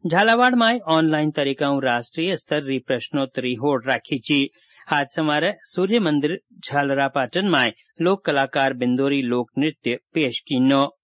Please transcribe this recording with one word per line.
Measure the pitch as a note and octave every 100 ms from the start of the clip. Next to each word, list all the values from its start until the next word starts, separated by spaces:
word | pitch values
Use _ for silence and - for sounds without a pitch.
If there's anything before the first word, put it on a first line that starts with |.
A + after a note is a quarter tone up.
| F#3
झालावाड़ | E3+ G#3+ A#3 B3 B3
में | A3+ D#3+ -
ऑनलाइन | D#3+ D#3+ D#3 D3+
तरीका | D3+ C#3 C3+ C#3+ C#3
राष्ट्रीय | C3 A#2+ A#2+ - E3 F3+
स्तर | - D3+
री | C#3 C3+
प्रश्नोत्तरी | - B2+ - D3 C3+ - B2
होड़ | B2 C#3+ C3+
राखी | B2+ B2 - C#3+
छी। | - D3 C#3 _ _ - -
आज | D3 C#3
समारे | - D#3 D3 E3+ G3+ -
सूर्य | - F#3 A#3
मंदिर | F3+ D3 D3 F3+ _ -
झालरा | - C#3+ C#3+ C#3 C#3
पाटन | C#3+ B2 F3 G3
में | D3+ A#2+ - _ _
लोक | E3 G3 -
कलाकार | C#3+ C3+ C#3+ C3+
बिंदोरी | B2+ B2 B2+ C#3 C#3
लोक | B2+ B2 B2 -
नृत्य | D3+ D3+ - A#2+ _
पेश | E3 C#3+ A#2
कीनो। | - C3 C3 C#3 C#3 _